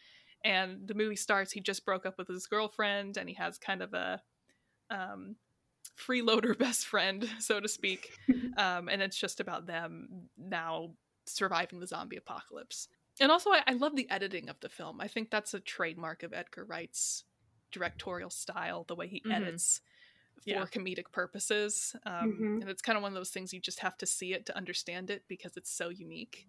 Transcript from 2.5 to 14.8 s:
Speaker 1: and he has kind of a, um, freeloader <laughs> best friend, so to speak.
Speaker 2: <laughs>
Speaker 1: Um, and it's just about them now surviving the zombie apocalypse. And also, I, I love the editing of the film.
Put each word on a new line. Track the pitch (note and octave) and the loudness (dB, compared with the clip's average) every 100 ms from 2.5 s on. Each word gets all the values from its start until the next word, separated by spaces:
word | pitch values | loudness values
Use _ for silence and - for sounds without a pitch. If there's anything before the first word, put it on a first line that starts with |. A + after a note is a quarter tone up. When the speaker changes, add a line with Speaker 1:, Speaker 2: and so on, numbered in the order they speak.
| G#3+ G#3+ - G#3 G3+ G3 G3+ | 2 2 2 2 2 -2 -6
Speaker 1:
and | F3+ | -6
he | F#3 | -4
has | F3 F3+ | -4 -4
kind | - F#3+ | -4 -2
of | F3+ F3+ | -2 -2
a, | F3+ F#3+ - _ _ _ _ _ - | 0 -2 -6 _ _ _ _ _ -8
um, | G3+ F#3 G3 F#3+ A3 _ _ _ _ - - | -6 -6 -8 -10 -14 _ _ _ _ -18 -10
freeloader | - B3+ A#3 A3 A3+ G#3+ | 0 4 6 6 6 6
<laughs> | |
best | B3+ A#3 - | 4 4 2
friend, | G#3 F#3 F#3+ A3+ A3+ | 4 4 2 -2 -2
so | - G#3 | 2 2
to | G#3 | 2
speak. | - G3 F#3 - - - | 0 0 0 -4 0 4
Speaker 2:
<laughs> | B3+ B3 G#3 | 4 2 2
Speaker 1:
Um, | G3 F3+ F3 | 4 2 2
and | G3 | 2
it's | F#3+ - | 2 0
just | G3 - | -2 -2
about | F#3+ E3+ F3 | -4 -4 -4
them | E3 E3 E3 - F#3 - - | -4 -4 -8 -12 -14 -16 -16
now | F#3 F3 E3 D#3+ E3 - _ _ - | -6 -4 -2 -4 -4 -12 _ _ -8
surviving | - F#3+ E3+ F3+ F3+ | 0 2 4 2 -4
the | F3+ | -6
zombie | E3 - - | -6 -6 -10
apocalypse. | - - - - - - - _ _ - | -8 -10 -10 -14 -10 -10 -12 _ _ 4
And | C#4 | 6
also, | E4+ G4+ | 8 8
I, | F#4 C4+ | 6 6
I | |
love | B3 D4 D4 | 4 2 2
the | - | 0
editing | G3 G3 F#3 - | 0 0 -4 -8
of | - | -10
the | - | -10
film. | - | -10